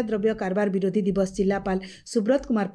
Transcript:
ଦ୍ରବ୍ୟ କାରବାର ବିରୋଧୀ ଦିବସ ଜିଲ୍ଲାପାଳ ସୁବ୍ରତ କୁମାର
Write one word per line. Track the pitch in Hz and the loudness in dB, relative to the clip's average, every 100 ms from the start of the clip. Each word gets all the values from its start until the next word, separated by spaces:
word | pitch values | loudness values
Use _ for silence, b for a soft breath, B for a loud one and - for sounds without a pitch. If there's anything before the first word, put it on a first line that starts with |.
ଦ୍ରବ୍ୟ | 226 214 214 220 | 0 0 0 0
କାରବାର | 190 185 202 | -2 0 0
ବିରୋଧୀ | 190 190 214 | 0 0 0
ଦିବସ | 202 190 190 | 0 0 0
ଜିଲ୍ଲାପାଳ | 190 190 196 196 190 B B - | 0 0 0 0 -4 B B -4
ସୁବ୍ରତ | 233 208 277 - | 0 2 2 2
କୁମାର | 220 190 | 0 0